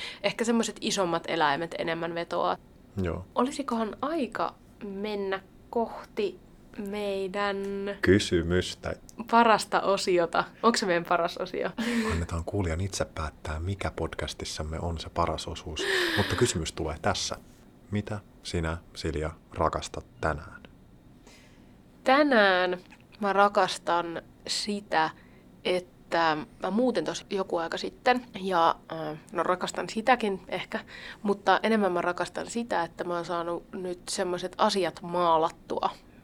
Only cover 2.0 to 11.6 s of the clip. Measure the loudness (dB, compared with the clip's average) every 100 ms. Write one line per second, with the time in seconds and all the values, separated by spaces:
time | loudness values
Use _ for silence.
2 | -4 -6 -4 -2 0 -2 -6 -20 -10 -4
3 | -2 -4 -4 -2 -2 -2 -4 -2 -4 -4
4 | -4 -2 -4 -2 -4 -6 -16 -14 -10 -6
5 | -6 -4 -2 -4 -6 -20 -6 -4 -2 -6
6 | -8 -2 -2 -4 -14 -20 -16 -10 -8 -4
7 | -2 -2 -2 -2 -2 -2 -4 -4 -6 0
8 | 4 6 6 2 2 2 0 -6 -10 -10
9 | -12 -14 2 4 6 4 2 0 2 0
10 | 2 2 4 0 -2 2 2 4 2 0
11 | 2 0 0 -4 -6 -4